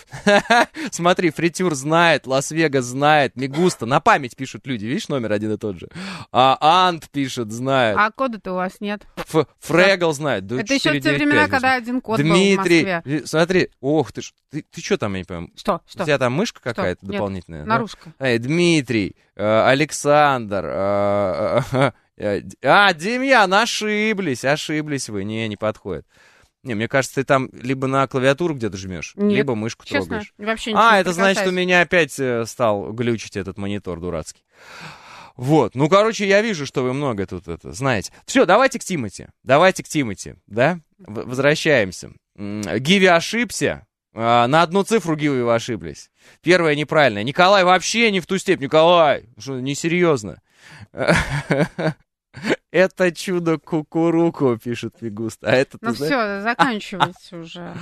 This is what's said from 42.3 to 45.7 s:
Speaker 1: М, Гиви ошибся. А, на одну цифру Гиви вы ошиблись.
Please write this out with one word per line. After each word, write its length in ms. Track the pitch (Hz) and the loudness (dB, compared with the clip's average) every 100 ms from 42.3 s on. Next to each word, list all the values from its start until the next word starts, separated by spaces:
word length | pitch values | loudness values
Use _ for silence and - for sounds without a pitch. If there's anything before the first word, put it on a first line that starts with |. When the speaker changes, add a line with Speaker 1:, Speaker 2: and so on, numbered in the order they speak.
| - | -14
Speaker 1:
М, 260 | 101 104 101 98 | -10 -8 -4 -2
Гиви 280 | 135 196 185 | 2 4 6
ошибся. 800 | 170 160 226 233 - 127 73 - _ _ - | 4 2 -4 -4 -2 -4 -4 -10 _ _ -4
А, 280 | 117 120 120 | 2 4 4
на 140 | 156 | 4
одну 200 | 170 185 | 2 2
цифру 320 | 190 226 170 | 0 0 0
Гиви 280 | 151 147 135 | -2 0 0
вы 120 | 120 | 0
ошиблись. 560 | 117 110 | 0 -2